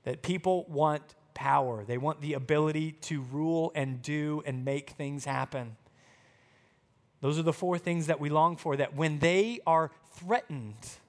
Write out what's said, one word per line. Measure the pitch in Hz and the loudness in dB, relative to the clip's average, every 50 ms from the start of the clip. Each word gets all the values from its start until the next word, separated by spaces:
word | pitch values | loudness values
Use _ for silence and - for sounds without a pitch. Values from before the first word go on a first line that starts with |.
That | _ - 127 - | _ -6 -8 -6
people | - - 180 180 - 190 185 180 - | -2 -2 -2 0 0 0 0 0 -2
want | - 151 139 156 156 151 147 - - - _ _ _ | -4 0 2 2 2 2 0 -6 -12 -20 _ _ _
power. | _ - 135 135 139 143 135 127 117 107 104 | _ -4 0 2 4 4 2 0 -4 -6 -4
They | 110 123 | -4 -4
want | 123 135 156 156 147 | -2 -2 -2 -4 -4
the | 147 151 147 | -4 -4 -4
ability | 139 131 123 151 151 156 156 151 156 156 160 156 - | -4 0 2 4 4 4 2 2 0 -2 -4 -6 -10
to | - - 160 143 | -8 -6 -4 -4
rule | 131 123 131 147 156 165 165 165 160 165 - | -4 -6 -4 -2 0 2 2 2 0 0 -2
and | 156 135 135 131 123 | -2 -2 -2 -4 -6
do | 123 - 147 151 151 151 151 151 147 | -6 -4 -2 -2 -2 -2 -4 -4 -4
and | 147 131 127 127 | -4 -6 -4 -2
make | 139 139 143 139 - | -2 -2 -2 -4 -8
things | - - 147 139 143 143 131 | -10 -8 -8 -6 -6 -6 -6
happen. | 139 131 131 135 - - 135 120 117 113 - _ - _ _ _ - - _ _ _ _ _ _ _ _ _ _ _ _ _ _ _ _ _ _ _ _ _ | -2 -2 -2 -2 -2 -4 -8 -8 -8 -12 -18 _ -20 _ _ _ -20 -20 _ _ _ _ _ _ _ _ _ _ _ _ _ _ _ _ _ _ _ _ _
Those | 139 139 151 160 | 0 0 2 2
are | |
the | 160 165 | 2 0
four | 151 - 190 180 175 175 | 0 0 0 0 0 0
things | - 180 170 170 156 151 | 0 0 0 0 2 0
that | 160 143 | 0 0
we | 147 147 | 0 2
long | 151 156 160 170 170 | 4 6 4 4 4
for, | - - 160 139 | 0 -2 -2 2
that | 139 139 - 147 | 2 0 0 0
when | 143 165 160 151 147 | 0 0 0 2 2
they | 151 170 180 190 208 226 240 - - | 4 4 6 4 2 2 -2 -2 2
are | 170 165 160 160 147 - _ _ - | 4 4 4 4 2 -4 _ _ -20
threatened | - - 175 175 226 247 - - 151 135 113 107 107 110 - - - - _ | -20 -14 -2 0 0 0 0 -4 -8 -8 -8 -10 -12 -12 -14 -16 -16 -18 _